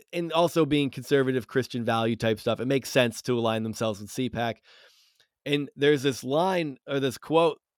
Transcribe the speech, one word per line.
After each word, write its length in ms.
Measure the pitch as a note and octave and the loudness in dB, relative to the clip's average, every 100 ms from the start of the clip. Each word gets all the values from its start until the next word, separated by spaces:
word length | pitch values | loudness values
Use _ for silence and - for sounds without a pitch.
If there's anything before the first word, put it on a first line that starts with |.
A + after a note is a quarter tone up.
| - | -10
and 200 | E3+ E3+ | -6 -2
also 320 | D#3+ E3+ E3+ | 2 2 2
being 240 | D3 D3 C#3 | 2 2 0
conservative 580 | - A#2+ C#3 C3 C3 - | -4 0 2 2 0 -2
Christian 360 | C3+ A#2+ B2 | -2 -2 -4
value 300 | A#2 A2+ A2+ | -2 0 0
type 240 | A2 A2+ A2 | 0 0 0
stuff, 220 | - A2 | 0 -2
it 60 | A#2+ | 0
makes 220 | C#3 - | -2 0
sense 340 | C3+ A#2+ - | 2 2 0
to 140 | - B2 | -2 0
align 280 | A2+ A2+ | 0 0
themselves 360 | A2+ G#2+ A2 G2+ | -4 -4 -4 -4
with 80 | G#2 | -8
C 200 | - B2+ | -6 -4
pac. 320 | A2 A#2 G#2+ _ - - _ _ _ _ _ | -4 -4 -6 _ -20 -20 _ _ _ _ _
And 240 | C#3+ D3 C#3 | -2 -2 -2
there's 300 | - C#3+ D3 | 2 4 4
this 180 | C#3 B2 | 2 -2
line 560 | B2+ D3 F#3 F#3 D#3 B2+ - | -2 0 2 0 -4 -8 -6
or 140 | C#3 | -2
this 180 | C3+ - | -2 -4
quote, 420 | - D#3+ E3 - _ | -2 2 2 0 _